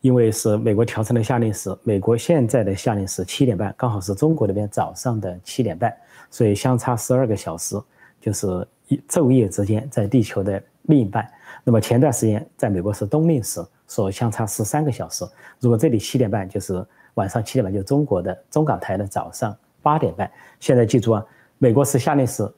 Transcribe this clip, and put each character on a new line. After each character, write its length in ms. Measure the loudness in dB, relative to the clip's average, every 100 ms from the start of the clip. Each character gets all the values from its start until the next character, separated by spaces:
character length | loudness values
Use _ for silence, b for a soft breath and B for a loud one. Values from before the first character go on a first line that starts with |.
因 100 | 4
为 180 | 4 4
是 260 | 2 0 0
美 160 | 2
国 100 | 2
调 180 | 0 0
成 140 | 0 0
了 60 |
夏 160 | 0 0
令 140 | 0
时， 220 | -2 -8 -6
美 160 | -2 0
国 160 | 2 0
现 300 | 2 2 4
在 160 | 2
的 120 | 2
夏 200 | -2 -2
令 140 | -2 -4
时 160 | -6
七 220 | -8 0 2
点 100 | 2
半， 180 | -4 -2
刚 140 | -4
好 80 | -2
是 140 | -4
中 200 | 0 2
国 120 | 2 0
那 60 |
边 160 | 0 -2
早 240 | -4 -6
上 240 | -4 -4 -4
的 200 | -6 -10
七 200 | -10 -4
点 160 | -4 -2
半， 160 | -4 -4 B B B
所 180 | 0 2
以 80 |
相 220 | 2 2 0
差 180 | 0
十 200 | -4 0
二 120 | 0 2
个 80 |
小 220 | -2 -4 -8
时， 240 | -6 -8 -10 b b b
就 140 | -6
是 340 | -4 -2 -4 -6 _ _
一， 120 | -4 0
昼 220 | 2 4
夜 180 | 4 4
之 160 | 0
间 240 | 0 0 -2
在 160 | -4 2
地 160 | 2
球 200 | 2 -2
的 200 | -4 -4 -8 _
另 160 | 2 2
一 60 | 2
半。 200 | -4 -6 B B B
那 80 | 2
么 80 | 2
前 180 | 4 2
段 140 | 4
时 140 | 2 0
间 200 | 0 -4
在 140 | _ -2
美 140 | 0
国 100 | -2
是 140 | -4 -2
冬 200 | 0 2
令 160 | 0
时， 220 | -2 -10 -12 _ _
所 240 | -4 -4
相 200 | -2 -4
差 160 | -2 -6
十 160 | -4
三 220 | -2 0
个 80 | -2
小 160 | -4 -8
时。 160 | -8 -12 B B B
如 120 | 2
果 60 | 4
这 100 | 4
里 100 | 2
七 200 | 0 0
点 120 | 0
半， 160 | 0 -4
就 140 | -8
是 240 | -6 -8 -8 b b
晚 120 | -6 -2
上 160 | -4
七 120 | -2
点 100 | -2
半， 80 | -2
就 60 | -4
是 60 |
中 200 | 0 0
国 160 | 0 -2
的 180 | -2 -8 _
中 120 | -2
港 160 | 0 -2
台 200 | -4 -4
的 80 | -4
早 260 | -6 -8
上 240 | -6 -6 -6 _ _
八 180 | -2 0
点 140 | -2
半。 160 | -4 -8 B B B
现 160 | 2 4
在 80 |
记 160 | 4 2
住 120 | 2
啊， 120 | 0 b b b b
美 160 | 4
国 100 | 4
是 160 | 4 2
夏 160 | 2
令 120 | 0 0
时 240 | -2 -6